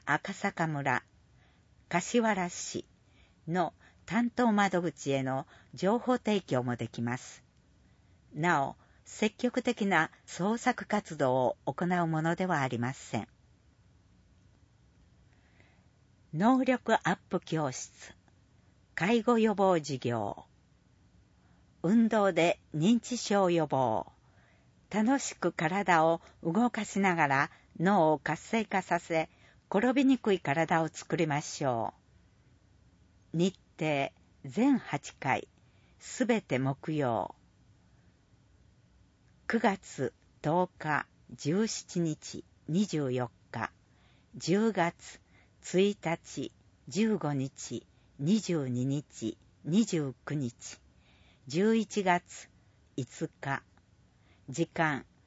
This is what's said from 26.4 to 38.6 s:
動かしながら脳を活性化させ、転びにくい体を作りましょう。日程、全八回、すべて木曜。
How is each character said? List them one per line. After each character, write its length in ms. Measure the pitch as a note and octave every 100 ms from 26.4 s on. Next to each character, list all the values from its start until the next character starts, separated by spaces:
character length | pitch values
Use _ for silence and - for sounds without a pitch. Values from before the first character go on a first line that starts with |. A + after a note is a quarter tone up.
動 280 | E3+ F#3+ A#3+
か 140 | -
し 140 | G3+ G3
な 160 | G3
が 120 | E3+ C#3+
ら 240 | C3+ D3+ - _ -
脳 340 | F3+ G3+ D#3
を 60 | D3+
活 240 | - D#3
性 220 | - A3+
化 160 | G#3 F#3+
さ 180 | - F3
せ、 300 | - D#3+ D#3+ _ - _ -
転 220 | G3 B3
び 120 | B3+
に 140 | C4+ B3+
く 140 | G#3+
い 80 | F#3
体 420 | - E3 D#3+ E3
を 60 | D#3+
作 280 | - - E3
り 100 | D#3+
ま 140 | D3
し 260 | - - C#3
ょ 260 | A#2 G#2 - _ _ _ _ _ _ _ _ _ _ _ _ _
う。 40 | D#3+
日 180 | F#3 - _ -
程、 320 | D#3 C#3+ C#3 - _ _
全 340 | C#3 F3 C4+ A#3+
八 360 | - D3 - -
回、 300 | C3+ A2+ - _ _ _ _ _
す 280 | - - A#3
べ 140 | A3
て 180 | - C3
木 340 | C3+ C#3 -
曜。 420 | D3+ B2+ A2 - - _ _ _ _ _ _ _ _ _ _ _ _